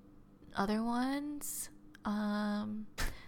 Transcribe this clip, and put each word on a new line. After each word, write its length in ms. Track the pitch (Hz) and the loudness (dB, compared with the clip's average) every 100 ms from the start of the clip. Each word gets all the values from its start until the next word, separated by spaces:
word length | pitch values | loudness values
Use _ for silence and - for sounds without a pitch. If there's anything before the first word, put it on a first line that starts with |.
| - - - - - | -20 -20 -20 -20 -8
other 300 | - 196 214 | 0 4 4
ones. 840 | 233 240 254 277 294 294 - - - - - - | 4 2 2 2 -2 -4 -4 -6 -6 -10 -20 -6
Um, 800 | - 208 208 208 208 208 214 214 214 - - - | -2 2 2 2 2 0 -2 -4 -6 0 0 0